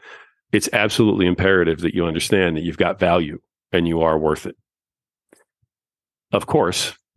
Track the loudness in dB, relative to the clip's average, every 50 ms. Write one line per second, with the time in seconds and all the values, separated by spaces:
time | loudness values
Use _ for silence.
0 | -20 -20 -20 -20 -20 _ _ _ _ _ -2 -2 0 0 0 0 0 0 2 2
1 | 2 2 2 2 2 2 2 2 2 2 4 4 2 2 0 -2 -2 -4 -2 -2
2 | -2 -2 -2 -4 -4 -2 0 0 0 0 -2 -2 -4 -4 -2 -2 -2 -2 -2 -2
3 | 0 0 2 0 0 -4 -8 -12 _ _ _ _ _ _ -2 0 0 0 0 0
4 | 2 2 2 2 0 0 -2 -2 -6 -12 -16 _ _ _ _ _ _ _ _ _
5 | _ _ _ _ _ _ _ _ _ _ _ _ _ _ _ _ _ _ _ _
6 | _ _ _ _ _ _ -2 -2 0 0 2 2 2 2 0 -4 -6 -8 -10 -14
7 | _ _ _